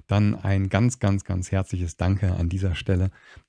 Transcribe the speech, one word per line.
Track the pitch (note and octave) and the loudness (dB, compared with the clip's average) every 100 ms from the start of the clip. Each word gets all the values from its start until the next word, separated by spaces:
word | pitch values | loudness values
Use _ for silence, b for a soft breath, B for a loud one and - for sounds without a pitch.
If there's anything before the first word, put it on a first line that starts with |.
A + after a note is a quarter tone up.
| - | -2
dann | G2+ G#2 A2 | 2 2 0
ein | G2 G2 G2 | 0 0 0
ganz, | F#2+ B2 - | 2 2 2
ganz, | G2 G2 | 0 0
ganz | - F#2 F2+ | -2 -6 -2
herzliches | F#2+ F#2+ F2+ F2+ - | -2 -2 -4 -6 -2
Danke | F2+ F#2+ F#2+ | 0 0 0
an | F2 E2+ | 0 -2
dieser | F#2 F#2+ F2 | -2 -2 -4
Stelle, | - F2+ F#2 b b b | -2 0 0 b b b